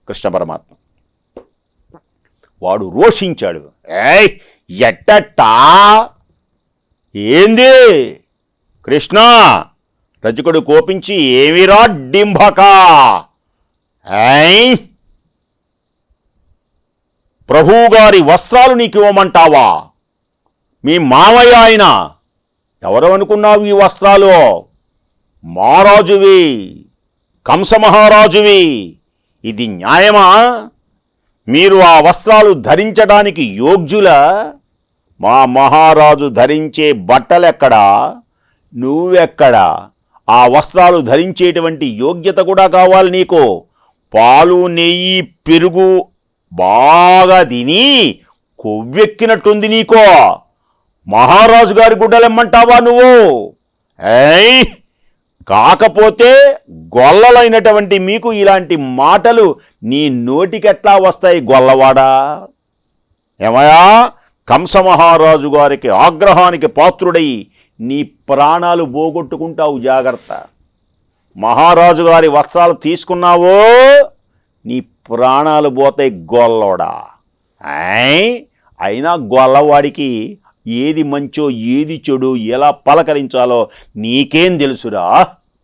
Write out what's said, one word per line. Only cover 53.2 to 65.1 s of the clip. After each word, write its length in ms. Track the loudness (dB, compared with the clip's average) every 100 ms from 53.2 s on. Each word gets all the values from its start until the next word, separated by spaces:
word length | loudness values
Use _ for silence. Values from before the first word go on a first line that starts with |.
| 4 0 -8 _ _ _ _ -10 -2
ఏయ్!" 580 | 2 2 2 2 0 -2 -8 _ _ _ _ _ _ -4
కాకపోతే 1080 | 0 2 2 0 2 0 2 2 4 4 0 _
గొల్లలైనటువంటి 1300 | -20 -8 0 2 4 4 4 2 0 0 0 -2 -4
మీకు 340 | -4 -6 -6
ఇలాంటి 420 | -2 0 0 -2 -6
మాటలు 800 | -6 -4 0 0 0 0 0 -2 _ _
నీ 260 | -8 -6 -4
నోటికెట్లా 840 | -6 -6 -4 -6 -4 -4 -2 0 0
వస్తాయి 460 | 0 -2 -2 -2
గొల్లవాడా? 1080 | 0 0 2 2 2 2 0 0 -4 -10 -16 _ _ _ _ _ _ _ _ -8
ఏమయ్యా, 720 | -2 2 4 4 4 4 0 -4 _ _ -4
కంస 300 | -2 0 -2
మహారాజు 720 | 0 2 2